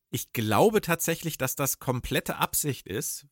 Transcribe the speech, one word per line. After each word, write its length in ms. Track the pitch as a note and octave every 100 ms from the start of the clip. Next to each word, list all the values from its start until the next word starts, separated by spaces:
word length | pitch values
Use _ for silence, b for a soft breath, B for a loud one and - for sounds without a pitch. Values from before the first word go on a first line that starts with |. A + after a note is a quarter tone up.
| _
ich 220 | B2 -
glaube 500 | - A2 A#2 F#3+ G#3+
tatsächlich, 540 | - E3+ - E3 E3 -
dass 200 | C3 -
das 240 | C#3 -
komplette 560 | - B2+ - C#3+ - C3+
Absicht 500 | D#3+ - D3+ B2+ -
ist, 400 | G2 - - C#3+